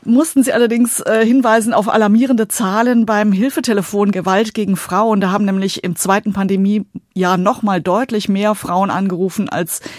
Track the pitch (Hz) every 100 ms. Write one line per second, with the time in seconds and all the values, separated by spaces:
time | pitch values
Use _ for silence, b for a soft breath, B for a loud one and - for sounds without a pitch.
0 | - 247 320 277 254 - 233 233 233 -
1 | - 220 220 269 233 226 220 262 214 220
2 | 208 220 262 240 220 - 196 208 240 240
3 | 220 208 214 190 262 311 247 208 180 202
4 | 202 185 175 190 226 220 196 185 - 180
5 | 226 208 185 202 202 190 190 - 185 165
6 | 180 196 214 196 190 196 196 214 - -
7 | - 185 185 185 190 240 208 185 180 196
8 | 254 214 202 196 208 208 - 180 196 180
9 | 196 175 185 - 196 160 175 - B